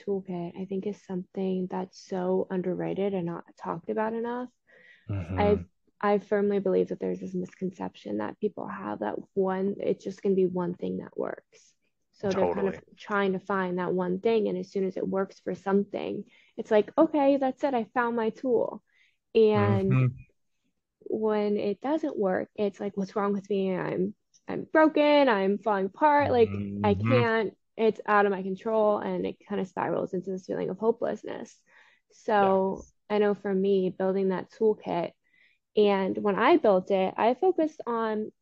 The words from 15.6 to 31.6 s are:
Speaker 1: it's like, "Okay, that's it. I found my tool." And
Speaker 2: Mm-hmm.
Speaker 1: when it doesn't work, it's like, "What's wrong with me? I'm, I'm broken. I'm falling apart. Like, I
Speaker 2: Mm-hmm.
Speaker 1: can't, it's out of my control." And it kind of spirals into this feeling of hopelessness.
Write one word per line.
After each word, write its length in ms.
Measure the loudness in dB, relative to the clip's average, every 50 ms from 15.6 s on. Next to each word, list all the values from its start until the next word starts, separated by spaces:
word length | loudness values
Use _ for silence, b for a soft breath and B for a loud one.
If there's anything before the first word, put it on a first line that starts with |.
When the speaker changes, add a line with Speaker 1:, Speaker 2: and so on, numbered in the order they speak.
| -2 2 2 2 2 0 -6 -8 -6 -6 -6 -8 -10 b b b b b b
Speaker 1:
it's 160 | b -2 2
like, 180 | 2 2 2 2 2 2
"Okay, 400 | 2 4 4 2 4 4 4 2
that's 260 | 2 -2 -2 -2 -4
it. 100 | -2 -2
I 100 | -2 -4 -2 -2
found 220 | -2 -2 0 0
my 140 | -2 -2 -2
tool." 520 | -4 -4 -2 0 0 0 0 -2 -4 -10 _ _ _ _ _ _ _ _ _ _ 2
And 560 | 4 4 6 6 4 4 4 2 2 2 4
Speaker 2:
Mm-hmm. 140 | 4 4 4 2 0 -4 -16 _ _ _ _ _ _ _ _ _ _ _ _ _ _ _
Speaker 1:
when 560 | -10 -6 -4 -2 0 0 0 0 0 0 0 -2
it 240 | -2 -4 -4 -4
doesn't 360 | -4 -4 -2 -2 -2 -4 -2 -2
work, 300 | 0 0 0 0 -2 -4 _
it's 240 | -4 -4 -4 -2 -4
like, 160 | -8 -6 -4
"What's 200 | -4 -6 -4 -2 -2
wrong 160 | 0 0 -2
with 160 | -2 -2 -2
me? 260 | -2 -2 0 0 -2
I'm, 400 | -2 -2 -4 -2 -2 -2 -4 -4 _ _ _ _ _ _ -10
I'm 160 | -8 -8 -6 0
broken. 560 | 4 6 6 6 6 4 4 6 6 6 6 6
I'm 300 | 4 2 2 2 0 0
falling 300 | 0 0 0 0 0 -2
apart. 440 | -2 2 4 4 6 4 4 4
Like, 180 | 4 4 4 2
I 460 | 2 -6 -6 -6 -4 0 2 2 2
Speaker 2:
Mm-hmm. 160 | 2 2 4
Speaker 1:
can't, 420 | 4 4 4 4 2 0 0 -2 -6 _ _ _ -4
it's 240 | 0 2 2 2 0 0 2
out 180 | 4 4 4
of 60 | 4
my 120 | 2 -2 -4
control." 560 | -6 -6 -6 -4 -2 2 2 4 4 2 2
And 260 | -2 -2 -2 -2 -4
it 100 | -4 -6 _ _ -6
kind 120 | -4 -4
of 60 | -4 -4
spirals 460 | -4 -4 -2 -2 -2 -2 -2 -4 -4
into 180 | -6 -6 -6
this 140 | -8 -8 -6
feeling 240 | -6 -4 -4 -4 -4
of 100 | -4 -2
hopelessness. 760 | 0 0 0 0 0 -4 -4 -6 -8 -10 -10 -10 -12 -16 -18 _